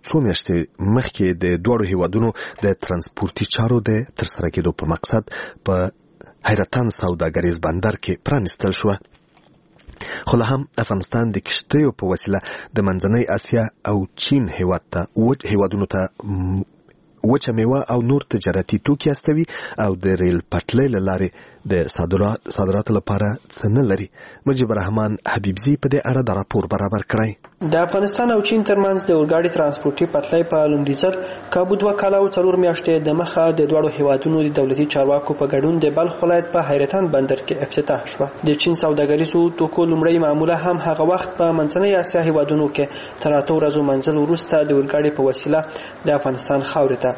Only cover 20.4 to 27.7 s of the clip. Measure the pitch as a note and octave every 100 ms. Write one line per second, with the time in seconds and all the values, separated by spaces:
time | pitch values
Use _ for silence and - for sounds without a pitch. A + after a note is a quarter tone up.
20.4 | - F#2 - A#2+ C#3 G#2+ F#2+ F#2 F#2+ -
21.4 | - - - F#2 D#2 - E2+ F#2 G2+ A2
22.4 | - - F#2+ F#2+ - G#2 - G2+ G#2 A2+
23.4 | _ - G#2+ A2+ B2+ F#2+ F#2+ - - -
24.4 | C3+ C3+ A#2 G#2 F#2 A2 G#2+ G#2+ - -
25.4 | G2+ F#2 C#3+ D3 C3+ C3+ - B2+ A#2+ F#2+
26.4 | G2 A2+ F2+ G2 G2+ G#2 - A2 A2 G2+
27.4 | - _ D#3+